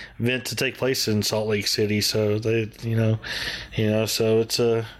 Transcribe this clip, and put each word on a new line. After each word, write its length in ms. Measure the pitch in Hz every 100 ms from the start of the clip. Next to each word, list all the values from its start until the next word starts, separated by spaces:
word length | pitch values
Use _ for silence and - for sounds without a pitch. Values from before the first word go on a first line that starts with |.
| - -
event 260 | 117 123 -
to 100 | 113
take 220 | 131 127
place 300 | 131 127 -
in 160 | 107
Salt 240 | 101 110 110
Lake 180 | 104 98
City. 360 | - 104 104
So 360 | 101 110 107 107
they, 320 | 113 113 110 -
you 120 | 117 113
know, 240 | 110 110 - - - - - -
you 140 | 107
know, 160 | 107 110
so 340 | - 113 110
it's 180 | 110 -
a, 260 | 120 113 110 -